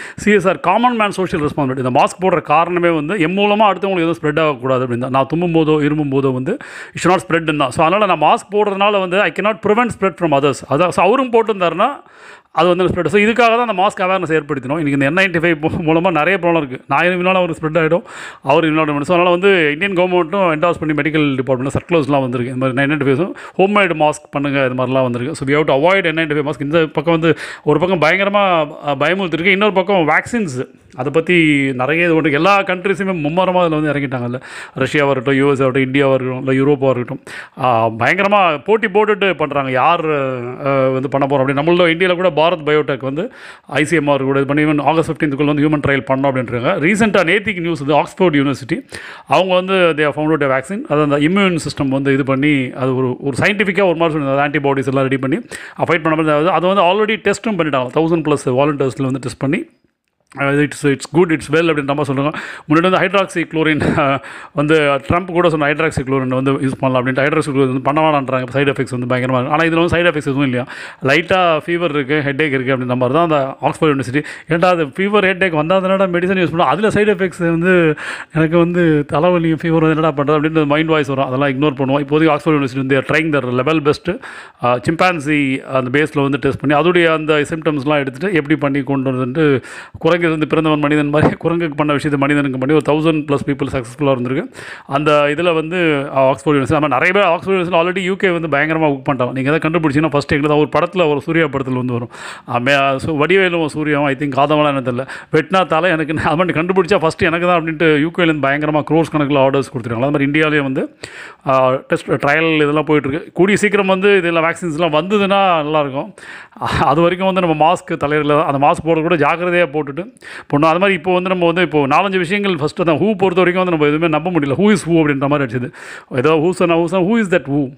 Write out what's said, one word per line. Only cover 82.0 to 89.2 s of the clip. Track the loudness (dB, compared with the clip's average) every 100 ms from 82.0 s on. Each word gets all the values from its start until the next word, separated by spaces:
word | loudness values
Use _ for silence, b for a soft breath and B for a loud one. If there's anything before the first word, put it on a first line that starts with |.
இப்போதைக்கு | 0 2 2 2
ஆக்ஸ்ஃபோர்ட் | 0 0 0
யூனிவர்சிட்டி | -4
வந்து | 0 0
trying | 0 -2 0
their | -2 0
level | -2 0 0 0
best. | -2 -4 -8 B B B _
அ, | -2 0 -2
சிம்பான்சி | 0 0 0 -2 0 0 -4
அந்த | -2 -2 0 0
பேஸ்ல | 0 0
வந்து | -2 0
டெஸ்ட் | -2 -2 0
பண்ணி | 2 2
அதோடைய | 2 2
அந்த | 2 0
சிம்டம்ஸ்லாம் | 0 0 -4 -4 -2 0 0
எடுத்துட்டு | -2 -4 -2 -2
எப்படி | 0 0
பண்ணி | 0 -2
கொண்டு | -2 -2 -2
வரதுன்ட்டு | -2